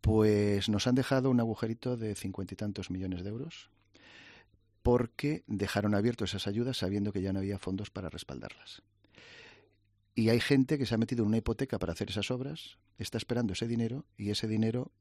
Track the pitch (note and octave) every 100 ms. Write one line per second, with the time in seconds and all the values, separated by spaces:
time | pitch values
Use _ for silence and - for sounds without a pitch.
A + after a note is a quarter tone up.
0 | - A2 G#2+ G#2 G#2 G2+ G2 G#2 B2 B2+
1 | C3 C3+ C3 B2 A2+ A2 A2+ A2+ B2+ A#2+
2 | A2 G2+ G2 F#2+ F#2 F#2+ G#2 G2 F#2 F#2
3 | F#2 F2+ F#2+ A2+ D3+ - - _ _ -
4 | - - - - _ _ _ _ - B2
5 | A#2+ - D3 D#3 - G2+ G2 - G#2 G#2
6 | A2 A#2+ G2 G2 - G#2 A#2+ B2+ F#2 G2+
7 | G#2 G2 F#2+ F#2+ F#2+ G2 - F#2+ G#2 -
8 | F2+ D#2 - C2+ G#1+ - - - _ _
9 | _ - - - - - _ _ _ _
10 | _ - A2 A#2 - C#3 B2+ D3+ C3 A#2
11 | A2+ A#2+ G#2+ A2+ G#2+ A2 C3+ F#2+ E2+ E2
12 | G2+ G2 G2+ B2+ C3 D#3+ - - _ _
13 | A2 A2+ - A#2+ A2+ F#2 A#2 A#2 A2+ C3
14 | - - G2+ G#2 A2 G#2+ A2 A#2+ B2+ _